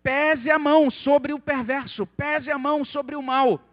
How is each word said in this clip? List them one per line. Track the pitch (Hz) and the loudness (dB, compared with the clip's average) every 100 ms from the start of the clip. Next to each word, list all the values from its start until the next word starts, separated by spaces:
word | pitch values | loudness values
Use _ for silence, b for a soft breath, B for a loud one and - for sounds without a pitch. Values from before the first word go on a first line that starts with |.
pese | 262 277 302 311 254 | -4 0 0 0 2
a | 311 | 2
mão | 294 311 277 | 4 4 4
sobre | - 269 285 285 | 0 2 2 2
o | 294 | -6
perverso, | - 277 226 269 233 - 190 | -4 -4 -4 -6 -6 -8 -8
pese | - 294 302 277 | -4 -2 -4 -2
a | 285 | -4
mão | 277 302 | -2 -2
sobre | 269 285 262 294 | -2 -6 -6 -8
o | |
mal. | 262 262 262 156 - | -2 2 2 0 -4